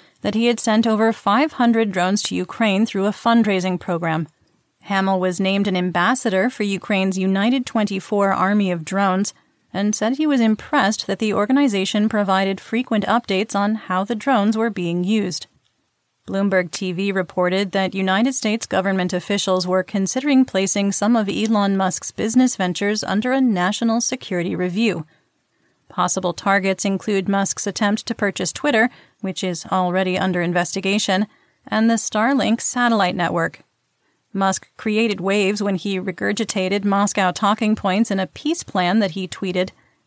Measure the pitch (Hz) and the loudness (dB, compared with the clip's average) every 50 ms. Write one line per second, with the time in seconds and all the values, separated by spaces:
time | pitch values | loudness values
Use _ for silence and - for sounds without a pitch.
0 | - _ _ _ - 202 208 220 233 240 240 226 - 233 214 214 226 233 220 208 | -14 _ _ _ -4 -2 0 2 2 2 2 2 0 2 2 4 4 2 2 4
1 | 226 226 220 - - 202 202 240 294 320 - - 247 233 226 226 226 208 180 180 | 2 2 2 0 0 2 2 2 2 0 0 2 2 4 4 4 2 0 0 0
2 | 175 185 196 202 - - 180 180 180 - - - 233 214 190 196 220 - - 196 | 0 2 0 0 -2 -2 -4 -4 -6 -6 -4 -2 0 2 2 2 0 0 0 -2
3 | 196 208 196 - - 233 233 233 220 208 202 185 175 185 180 170 - - 175 165 | 0 0 -2 -2 0 2 4 4 4 4 2 0 0 -2 -4 -4 -4 -4 -4 -2
4 | 170 165 160 156 165 - _ _ _ _ _ _ _ _ _ _ _ - 202 190 | -2 -2 -2 -2 -4 -6 _ _ _ _ _ _ _ _ _ _ _ -4 -2 0
5 | 196 196 190 185 185 185 180 175 190 190 196 202 202 208 190 180 180 180 170 175 | 0 0 0 0 0 0 0 0 0 0 2 2 0 0 0 0 0 0 0 2
6 | 175 202 247 262 - 240 190 185 196 247 - - 214 202 196 185 - - 214 190 | 2 2 2 2 0 0 0 2 2 0 0 -2 -2 -2 -2 -4 -2 -2 0 0
7 | 190 190 180 190 185 190 190 190 202 233 254 269 254 - - 226 208 202 202 190 | 0 0 0 0 0 0 2 2 2 2 2 0 -2 -2 -2 -2 -2 0 -2 -6
8 | - - 214 202 202 196 190 - - 190 208 214 202 185 180 170 156 - 196 196 | -4 -2 0 0 2 2 2 2 2 2 2 2 2 2 0 -2 -4 -4 -2 0
9 | 202 190 185 190 202 - - _ _ _ _ _ _ _ - 190 202 208 208 - | 2 2 2 0 0 -2 -4 _ _ _ _ _ _ _ -6 -2 -2 -2 0 0
10 | 214 226 262 277 311 302 285 254 226 220 214 - - - - 294 214 196 214 - | 0 -2 0 0 0 2 2 4 4 2 2 0 -2 -2 0 2 2 2 0 -2
11 | - - 202 - 220 214 202 - 208 202 262 285 285 262 202 196 185 - - 208 | -4 -6 -4 -2 -2 0 0 0 0 2 2 2 4 2 2 0 -2 0 0 0
12 | 208 220 - 208 202 190 190 190 196 190 196 196 - - - 233 254 - 240 214 | 0 2 2 0 0 2 2 2 2 0 -2 -4 -6 -4 -4 -4 -2 0 0 0
13 | - - 208 240 - - 196 185 220 220 - 202 202 208 220 220 - - 185 185 | 0 2 0 0 0 0 -2 -2 -2 -2 -2 0 0 0 -2 -4 -4 -4 -2 -2
14 | 196 202 240 214 - 277 269 214 202 208 208 220 226 233 202 190 175 170 170 175 | -2 -2 -4 -4 0 2 2 2 4 2 2 2 0 -2 -2 -2 -2 -2 -2 0
15 | 180 185 220 220 202 180 - - - - _ _ _ _ _ _ _ _ _ _ | 0 0 0 0 0 -2 -4 -8 -10 -12 _ _ _ _ _ _ _ _ _ _
16 | _ _ _ _ _ - 190 196 196 202 190 185 180 165 - - 190 185 180 170 | _ _ _ _ _ -6 -4 -2 0 2 2 2 0 0 -4 -6 -4 -4 -2 -2
17 | 196 202 190 190 180 - - - 180 180 180 190 202 185 175 196 190 185 185 190 | -2 0 0 -2 -2 -2 -2 0 0 2 2 0 0 0 0 -2 -2 0 -2 -2
18 | 190 190 190 196 233 269 254 - - 214 214 226 - - - 190 180 196 190 190 | 0 0 2 2 2 2 0 -2 -2 -2 -2 -2 -4 -2 -2 -2 0 0 0 0
19 | 180 180 - 180 - - 202 202 - - 185 185 175 180 180 185 185 - - 202 | -2 -2 -2 -4 -2 -2 -2 -2 0 0 0 0 0 0 0 0 0 0 -2 -2
20 | 190 190 - 262 269 294 277 262 262 262 - 190 196 196 - 202 202 202 196 - | -2 0 -2 -2 0 2 4 4 4 4 2 0 0 0 0 0 0 0 0 0
21 | 202 214 240 233 214 196 - 190 208 220 226 208 202 196 196 190 190 185 185 - | 2 2 2 2 2 0 -2 -2 0 0 2 2 2 2 0 0 0 0 -2 -4
22 | - - - - - 226 226 254 254 247 - - 190 180 180 - 202 202 214 208 | -6 -8 -6 -4 -4 2 4 4 4 4 2 0 -2 -2 -2 -2 0 -2 -2 -2
23 | - - 190 208 220 247 262 269 262 247 208 180 175 277 214 - - 226 226 233 | -2 -2 -2 -2 0 0 2 2 2 2 2 2 0 0 0 0 0 0 0 0
24 | 233 - 254 254 - - 190 175 170 190 190 165 180 180 175 202 233 220 175 165 | 0 -2 -4 -6 -6 -4 -2 -2 -2 -2 -2 -2 -2 -2 0 0 0 0 0 -2
25 | 156 - _ _ _ _ _ _ _ _ _ _ _ _ _ _ _ _ - - | -6 -10 _ _ _ _ _ _ _ _ _ _ _ _ _ _ _ _ -4 -2
26 | 180 180 - 196 185 185 247 - - 202 196 196 185 190 190 - - 202 196 185 | -2 0 0 0 -2 -2 -4 -2 0 2 2 2 2 0 -2 0 0 -2 -2 -2
27 | - - 208 196 180 196 196 196 196 - - - - 202 185 - 226 202 214 220 | -2 0 0 0 0 0 0 0 0 -2 -2 -4 -4 -6 -2 0 0 0 0 0
28 | - - 226 - 220 196 185 - - - - - - - 254 220 220 - - - | -2 -6 -4 -2 -2 -2 -2 -2 -4 -4 -4 -2 -2 0 2 2 2 2 0 -8
29 | - _ _ _ - 190 185 - - 185 175 170 - - 185 190 185 180 175 185 | -18 _ _ _ -8 -6 -6 -4 -4 -4 -4 -6 -4 -2 0 0 2 2 2 0
30 | 190 185 180 185 185 190 175 175 175 170 170 175 175 - - 190 175 190 202 214 | 0 0 0 0 0 0 0 0 0 0 0 0 0 0 -2 -2 -2 0 0 0
31 | - - 190 185 208 - _ _ _ _ _ _ _ - - 214 220 226 226 220 | 0 0 0 0 0 -2 _ _ _ _ _ _ _ -4 0 2 2 2 2 2
32 | - - - 214 220 254 285 254 - 202 220 233 - - - 254 247 240 233 214 | -2 -2 -2 0 0 2 2 2 2 0 0 0 -2 -4 -2 0 2 2 2 2
33 | 196 180 - 180 175 170 170 170 165 170 - - - _ _ _ _ _ _ _ | 2 0 0 0 -2 -2 0 0 -2 -2 -4 -10 -20 _ _ _ _ _ _ _
34 | _ _ _ _ _ _ - 196 196 190 190 - - _ _ - - 220 208 214 | _ _ _ _ _ _ -4 0 0 0 0 -2 -6 _ _ -8 -4 -2 0 2
35 | 233 220 202 185 170 196 196 208 202 190 208 208 202 202 202 180 - 202 196 185 | 2 0 0 -2 0 0 2 2 2 0 0 0 0 -2 -2 -2 -2 -4 -4 -4
36 | 185 190 175 - 202 202 202 - 220 - - 208 185 185 196 208 196 202 196 202 | -4 -6 -6 -4 -2 -2 -2 -2 -2 -2 -2 -2 -2 0 0 0 0 0 2 2
37 | 202 202 - 214 190 180 175 - 214 202 214 - 233 214 214 - - 196 185 208 | 2 0 0 0 0 0 0 0 0 0 0 2 2 0 0 0 0 0 2 2
38 | 226 - 202 190 190 - - - - 302 330 - - - - 196 180 175 190 226 | 0 0 0 -2 -4 -6 -8 -6 -4 -4 -2 -2 -4 -4 -4 -2 0 2 2 2
39 | 208 185 156 190 185 170 - - - 190 175 180 185 185 - _ _ _ _ _ | 2 0 -2 -6 -8 -8 -8 -6 -6 -4 -2 -2 -2 -2 -4 _ _ _ _ _
40 | _ | _